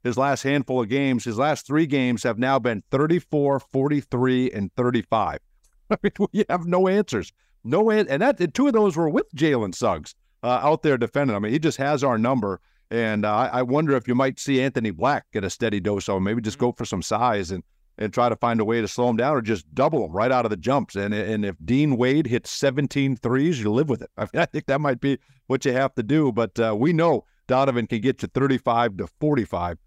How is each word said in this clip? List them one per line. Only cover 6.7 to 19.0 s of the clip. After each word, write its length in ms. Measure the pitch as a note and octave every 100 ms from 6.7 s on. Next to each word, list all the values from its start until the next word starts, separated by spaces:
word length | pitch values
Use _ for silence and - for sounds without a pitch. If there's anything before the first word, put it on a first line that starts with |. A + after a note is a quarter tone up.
| F3+ F#3+
answers. 460 | G3 G3+ A2 E2 _ _ _
No 260 | A2+ D#3+ A3
an-, 160 | G#3+ G3+
and 140 | C#3
that, 160 | A#3+ -
and 160 | E3+
two 140 | - C#4+
of 40 |
those 240 | A3+ G#3 D#3
were 120 | D#3+
with 260 | G#3 -
Jalen 400 | C#3 D#3 B2+ G2+
Suggs, 400 | E2+ A#2 E2 - - _ _
uh, 160 | A#2+ B2
out 200 | C#3+ D#3
there 140 | D#3 C3
defending. 380 | A#2 C#3+ C#3
I 60 | G2+
mean, 100 | G#2
he 80 | D3
just 200 | D#3 -
has 260 | C3+ D3
our 140 | C3+ A2+
number, 420 | A#2 C3 G2+ F#2 _ _ _
and, 320 | A#2 A2+ G#2+
uh, 100 | G#2
I, 120 | G#2+ B2+
I 160 | A#2+
wonder 340 | B2 C#3+ D#3+ C3+
if 100 | A#2
you 80 |
might 240 | B2 C3+ -
see 240 | - C3+
Anthony 300 | C3+ C3 A2+
Black 320 | D#2+ A#2+ C#3 _
get 100 | A2
a 80 | F#2+
steady 300 | - A#2 G2+
dose 280 | F#2+ G2+ G2+
of 100 | F#2+
him. 40 |
Maybe 180 | F#2+ A#2
just 180 | A2 -
go 120 | B2
for 140 | -
some 180 | A#2 F#2+
size 480 | - G#2+ B2 G#2 F2
and, 140 | F#2 - _ _ -
and 140 | G#2+
try 160 | B2 A#2+
to 80 | A2
find 240 | A#2 A2+
a 40 |
way 160 | G#2+ A#2
to 60 | G#2
slow 220 | -